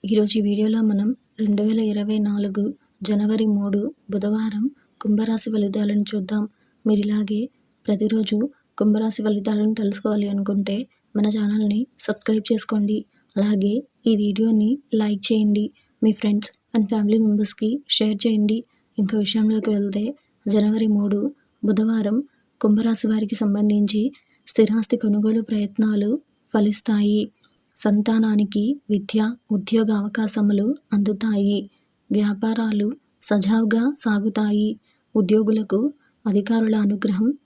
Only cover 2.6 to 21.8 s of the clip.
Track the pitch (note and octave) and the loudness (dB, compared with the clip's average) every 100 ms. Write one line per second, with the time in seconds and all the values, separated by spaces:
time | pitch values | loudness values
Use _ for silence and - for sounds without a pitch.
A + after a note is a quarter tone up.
2.6 | G3+ - _ _ G3 G#3 G#3 A3 A3 G3+ | -4 -6 _ _ -2 0 0 0 0 0
3.6 | G3+ G3+ A#3 - - G3+ G#3 G#3+ A3 G#3 | 0 -2 -4 -10 -8 -4 -2 -2 -2 -2
4.6 | B3+ - _ _ G#3 G#3 A3 A3+ A3 G#3+ | -4 -6 _ _ 0 0 0 -2 -2 -2
5.6 | G3+ G#3 G#3 G#3 G3+ G#3+ F#3 G#3 G#3+ _ | -2 -2 -2 -2 -2 -4 -4 -4 -4 _
6.6 | _ _ G#3+ G#3 G#3 G#3 G#3 G#3+ B3 _ | _ _ 0 0 0 -2 -2 -4 -6 _
7.6 | _ _ - G3+ G#3 A3 G#3 G#3 C4+ _ | _ _ -4 -2 0 0 0 -2 -2 _
8.6 | _ - G#3 G#3+ A3 G#3+ G#3+ G#3 G3 G#3 | _ -2 0 2 0 -2 -2 -2 -2 0
9.6 | G#3+ A3 G3+ G3+ G#3+ G#3 G3+ G3+ G3 G3+ | 0 0 -4 -2 -2 -2 -2 -4 -2 -2
10.6 | G3 G3+ C4+ _ _ G#3 G#3 G#3+ G#3 G#3+ | -2 -4 -8 _ _ -2 0 0 -2 0
11.6 | G#3+ G#3 B3+ _ - G#3+ - G#3+ G#3 A3 | 0 -2 -4 _ -8 -4 -2 -2 0 -2
12.6 | - G#3+ G3+ G#3+ - _ _ G3 G#3 G#3 | 0 -2 0 -2 -6 _ _ -2 0 2
13.6 | G3 A3+ C#4+ _ A#3 G#3+ G#3 G3 A3+ A3 | 0 -2 -6 _ 0 2 0 0 2 2
14.6 | G#3+ C#4+ _ A3 G#3+ G3+ - A3 G#3 G#3 | 2 0 _ -2 0 -2 0 2 2 2
15.6 | G#3+ _ _ _ A3 G#3 G#3 G#3 - - | -2 _ _ _ 0 2 0 0 -2 -4
16.6 | _ A3+ G3+ A3 G#3 A3 A3 G#3 G#3 - | _ -2 0 0 2 2 2 2 0 -2
17.6 | G#3+ C#4 - - G#3+ G#3 A#3 G#3+ G#3 A3+ | -2 -4 -2 0 0 0 0 2 2 0
18.6 | - _ _ - G3 G#3+ G3 A3 G#3+ A3 | -4 _ _ -4 -2 0 0 0 2 2
19.6 | G#3+ G#3 G3+ G3+ A3 D4 _ _ G#3 G#3 | 0 -2 -2 -2 -4 -8 _ _ 0 2
20.6 | G#3 G#3+ A3 G3+ G3+ G3+ C4 - _ _ | 2 2 2 2 2 0 -2 -6 _ _
21.6 | G#3 G#3 | 0 2